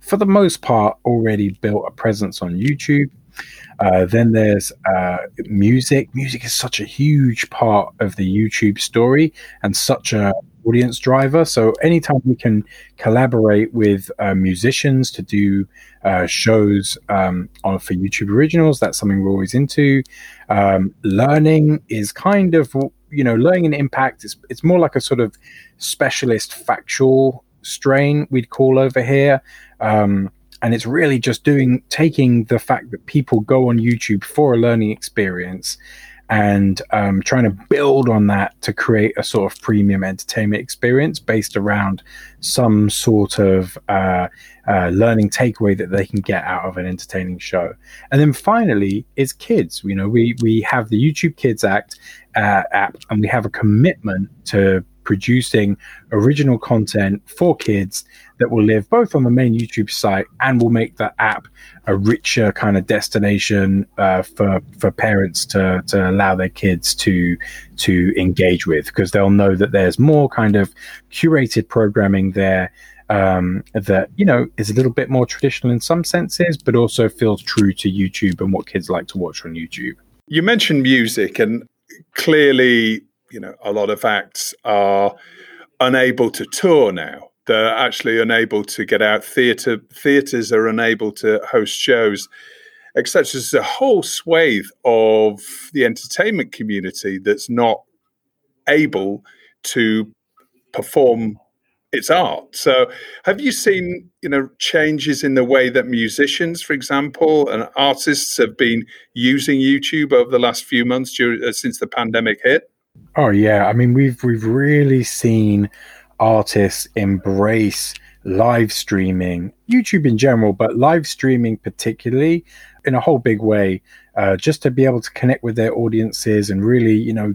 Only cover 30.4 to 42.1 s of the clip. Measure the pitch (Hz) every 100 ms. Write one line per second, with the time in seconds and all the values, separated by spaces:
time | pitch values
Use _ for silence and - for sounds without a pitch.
30.4 | _ - 117 113 113 156 156 127 127 117
31.4 | 147 139 127 127 - - 160 147 127 120
32.4 | 110 117 - - 123 104 - 147 127 113
33.4 | 107 131 127 117 117 117 - 101 - -
34.4 | 147 117 117 117 107 107 - - 95 90
35.4 | 90 92 - - - - - - - 110
36.4 | 104 101 98 92 - 95 101 98 - 127
37.4 | 110 95 - 143 143 135 123 107 104 101
38.4 | 98 - - - - 107 107 - - 107
39.4 | 98 - - 104 101 98 95 95 - -
40.4 | 104 104 127 - 120 131 156 156 - 110
41.4 | - 104 101 104 98 95 -